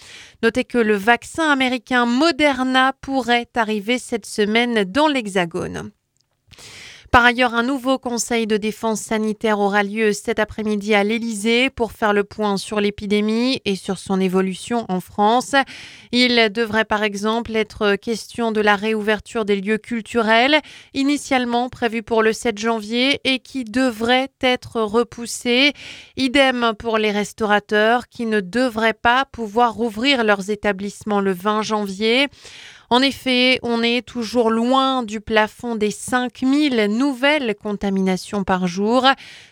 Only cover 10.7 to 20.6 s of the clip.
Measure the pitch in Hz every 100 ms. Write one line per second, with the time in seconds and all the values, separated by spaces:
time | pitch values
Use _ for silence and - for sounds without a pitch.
10.7 | 208 202 208 202 226 233 208 220 233 262
11.7 | - 220 - 214 202 202 - 208 196 -
12.7 | 214 208 208 208 208 214 226 247 262 208
13.7 | 190 - 185 - 190 190 190 190 180 -
14.7 | 240 226 185 - - 208 240 - 277 262
15.7 | - - - - 240 247 240 220 226 226
16.7 | 220 214 214 214 202 214 226 226 220 214
17.7 | - 208 196 - 220 - - 233 214 208
18.7 | 202 214 220 208 208 - 233 208 202 196
19.7 | 220 - 233 214 233 214 226 262 302